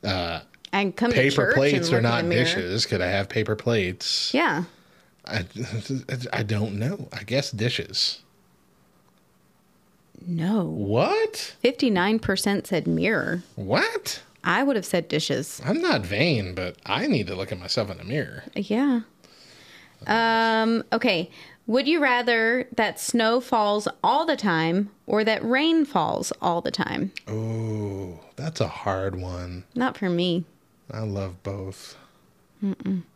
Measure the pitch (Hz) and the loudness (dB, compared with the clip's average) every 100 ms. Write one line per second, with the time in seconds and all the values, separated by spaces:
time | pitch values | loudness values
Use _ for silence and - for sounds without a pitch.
0 | 95 92 85 85 - - - 196 196 - | -2 -2 -2 -6 -10 -20 -2 0 0 2
1 | 240 233 135 139 135 135 139 - 170 120 | 2 4 4 4 4 4 4 2 2 2
2 | 117 117 170 170 - - 90 101 - 98 | 4 2 2 2 2 0 -2 -2 0 0
3 | 90 98 98 113 107 107 - 113 92 90 | 0 0 0 -2 -2 -2 0 2 0 -4
4 | - - - 262 320 156 175 _ _ _ | -4 -2 0 2 2 0 -4 _ _ _
5 | _ _ - 98 90 101 120 113 - 135 | _ _ -8 -6 -6 -8 -6 -6 -4 -6
6 | - 131 123 - 107 107 107 101 117 202 | -4 -8 -4 -4 -2 -2 -2 -2 -4 -4
7 | - - 104 127 139 107 113 - - 98 | -8 -12 -2 -2 -2 -2 -2 -2 -6 -2
8 | - - _ _ _ _ _ _ _ _ | -2 -4 _ _ _ _ _ _ _ _
9 | _ _ _ _ _ _ _ _ _ _ | _ _ _ _ _ _ _ _ _ _
10 | _ - 175 165 170 220 165 160 101 113 | _ -16 -6 -2 0 0 0 -2 0 2
11 | 208 427 440 - - - 240 277 262 196 | 2 2 0 -2 -12 0 0 2 2 4
12 | 185 220 - 196 - 202 - 180 160 165 | 4 2 0 0 0 0 0 -2 0 0
13 | 180 214 - 180 - - 98 - 427 466 | 2 0 0 -4 -6 -10 -2 0 0 -2
14 | - - - _ - 185 277 233 180 180 | -8 -12 -14 _ 0 2 2 0 0 -2
15 | 165 156 - 131 147 - 123 320 349 160 | 0 -2 0 -2 -4 -6 -2 0 2 0
16 | 92 101 165 127 92 90 90 85 - 107 | 0 0 2 2 0 -4 -6 -8 -4 -2
17 | 269 208 90 92 98 92 90 - 101 87 | 2 0 0 -4 -6 -6 -4 -2 -2 -4
18 | 87 139 - - - - 196 214 277 240 | -4 -4 -4 -8 -10 -8 -2 2 2 2
19 | 220 _ - - - - - - - _ | -2 _ -20 -20 -20 -20 -20 -20 -20 _
20 | - 220 226 226 226 220 220 226 - 226 | 0 2 4 4 4 4 2 2 0 0
21 | 247 180 180 - - - - 233 269 330 | 2 0 -2 -10 -20 -14 0 2 4 2
22 | 285 247 240 233 226 247 247 - 208 - | 4 2 4 4 4 2 -2 0 0 0
23 | - 233 220 240 247 233 208 208 208 - | -2 2 4 2 2 2 4 2 -2 0
24 | 190 262 330 269 208 165 160 175 202 - | 2 4 2 0 2 2 2 2 0 -6
25 | - 208 220 214 226 254 320 330 285 185 | -2 0 2 0 2 2 4 4 4 2
26 | 156 - - - - 170 - - - - | 0 0 -4 -2 0 0 -2 -2 -2 -2
27 | 190 - - 110 113 113 113 107 104 98 | -4 -8 -8 -6 -4 -4 -4 -4 -4 -6
28 | 92 80 - - 147 156 92 - 101 95 | -8 -12 -18 -8 -8 -2 -4 -2 -2 -2
29 | 98 92 92 90 90 90 - - 254 - | -2 -4 -6 -8 -8 -10 -10 -2 -2 0
30 | 190 170 180 175 170 _ _ _ _ 107 | 0 2 2 0 -4 _ _ _ _ -8
31 | 110 98 95 92 - 98 95 92 - - | -4 -4 -4 -6 -8 -8 -8 -12 -18 -20
32 | - _ _ _ _ _ 196 185 196 190 | -20 _ _ _ _ _ -4 -4 -2 -4
33 | - | -4